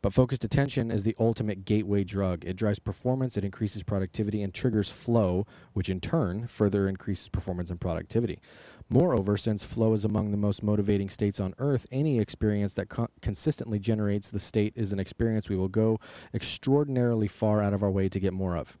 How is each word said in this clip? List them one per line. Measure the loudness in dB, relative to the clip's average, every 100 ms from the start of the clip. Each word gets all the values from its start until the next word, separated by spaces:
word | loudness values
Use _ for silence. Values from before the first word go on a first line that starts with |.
But | 4
focused | 4 4 2
attention | 2 2 2 0 0
is | 0
the | 0 2
ultimate | 2 2 -2 -4
gateway | 0 0 2 0
drug. | 0 0 0 0
It | -4 -2
drives | 0 0
performance, | -4 -4 -2 -2 -2 -2
it | -6
increases | -4 -4 -4
productivity, | -4 -2 -2 -2 -2 -2
and | -4
triggers | -2 0 0 -2
flow, | -6 0 2 2 0 -2 -10 -8
which | -4 -2
in | -4
turn | -2 0 0 -2 -8
further | 0 2 2 0
increases | -2 -6 -6 -4
performance | -6 -4 -6 -6
and | -6
productivity. | -4 -4 -2 -2 -2 -6 -14 -20 -20 -20 0
Moreover, | 2 4 2 2 0
since | 0 -2
flow | -4 0 2
is | 4
among | 2 0 0
the | 0
most | 0 0
motivating | 0 2 2 2 0
states | -2 -2 0
on | -6 -2
earth, | 0 0 -2
any | -2 0 2
experience | 0 0 0 2 0
that | -2 -6
co-, | -4 -6 _
consistently | -6 -2 -2 -2 -4 -2
generates | 0 0 2 -2 -2
the | -8
state | -2 0 0 0
is | -4
an | -2
experience | -4 -2 0 0 -2
we | -2
will | 0
go | 2 2 2 -4 -20 -8
extraordinarily | -6 -4 -4 2 2 2 2 2 2 0
far | 2 2 4
out | 2
of | 2
our | 2
way | 2 0
to | 0
get | 0
more | 0 -2 -2
of. | -6 -14